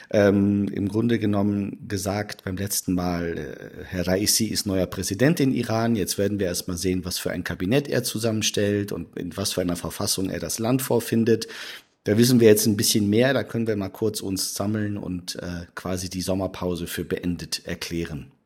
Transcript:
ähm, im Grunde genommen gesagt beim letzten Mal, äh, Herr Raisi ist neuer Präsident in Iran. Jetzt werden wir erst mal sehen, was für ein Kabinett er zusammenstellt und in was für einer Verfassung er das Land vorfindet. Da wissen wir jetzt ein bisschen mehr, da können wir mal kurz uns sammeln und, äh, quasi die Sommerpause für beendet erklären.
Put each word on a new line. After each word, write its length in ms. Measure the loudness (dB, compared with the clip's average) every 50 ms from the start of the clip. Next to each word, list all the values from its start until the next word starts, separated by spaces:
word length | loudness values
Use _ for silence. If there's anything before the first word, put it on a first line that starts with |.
| -8 0
ähm, 560 | 4 6 6 8 6 6 6 4 4 2 2 0
im 220 | -2 -2 -2 -2
Grunde 280 | 0 0 0 2 2 2
genommen 680 | 2 0 2 2 2 2 2 0 0 -2 -6 -8 -10 -6
gesagt 560 | -6 -4 -2 -2 -2 -2 -4 -6 -8 -10 -8
beim 120 | -8 -6
letzten 380 | -6 -4 -4 -4 -4 -2 0 0
Mal, 440 | 0 0 0 -2 -2 -2 -4 -4 -6
äh, 460 | -8 -10 -10 -12 -14 -14 -14 -14 -12
Herr 220 | -8 -4 -2 0 2
Raisi 380 | 2 2 4 2 2 2 2
ist 220 | 0 -2 -2 -2 0
neuer 200 | 2 2 0 0
Präsident 520 | -2 -4 -4 -4 0 2 4 4 4 4
in 140 | 2 0 2
Iran. 420 | 0 -2 0 0 0 2 2 2
Jetzt 220 | 0 0 -2 0 0
werden 220 | 0 0 0 0
wir 80 | 0 0
erst 200 | -2 -2 -4 -6
mal 100 | -6 -2
sehen, 280 | 0 0 0 0 -2
was 120 | -4 -6 -4
für 140 | -4 -4
ein 120 | -4 -4 -4
Kabinett 440 | -6 -4 -4 -2 0 2 2 0 0
er 160 | -2 -2 -2
zusammenstellt 880 | -2 -4 -2 -2 0 0 0 -2 -2 0 0 2 2 2 0 0 -2
und 240 | -4 -8 -8 -8 -8 -8
in 180 | -8 -8 -6 -4
was 160 | -4 -4 -2
für 80 | 0
einer 140 | 0 0 -2
Verfassung 540 | -2 -4 -8 -6 -4 -2 -2 -2 -2 -2 -4
er 100 | -4 -4
das 200 | -4 -6 -4 -4
Land 220 | -2 0 0 0 0
vorfindet. 640 | 2 0 0 0 2 2 2 4 4 4 2 2 -4 -12 -14 -14 -14 -16 -18 -20 _ _ _ 0
Da 140 | 2 4 6
wissen 220 | 6 8 8 8
wir 80 | 10 10
jetzt 180 | 8 8 6 2
ein 100 | 2 2
bisschen 320 | 2 2 2 2 4 4
mehr, 240 | 4 4 4 4 2
da 100 | 0 -2
können 240 | -2 -4 -4 -2 -2
wir 80 | -2
mal 140 | -2 -4 -6
kurz 320 | -4 -2 -2 -2 -2 -2
uns 320 | -4 -4 -4 -4 -4 -4 -4
sammeln 440 | -4 -2 -2 -2 -2 -2 -4 -4 -6
und, 380 | -6 -6 -6 -8 -8 -8 -10
äh, 300 | -8 -8 -8 -8 -8 -10 -12 -14
quasi 340 | -10 -8 -6 -4 -4 -6 -6
die 120 | -6 -6
Sommerpause 680 | -2 -2 0 0 0 -4 -4 -4 -4 -4 -2 -4 -6 -6
für 180 | -6 -6 -4
beendet 600 | -4 -4 -4 -2 -2 -4 -4 -6 -8 -8 -8 -6
erklären. 680 | -8 -8 -8 -8 -6 -4 -4 -6 -6 -6 -10 -12 -14 _ _ _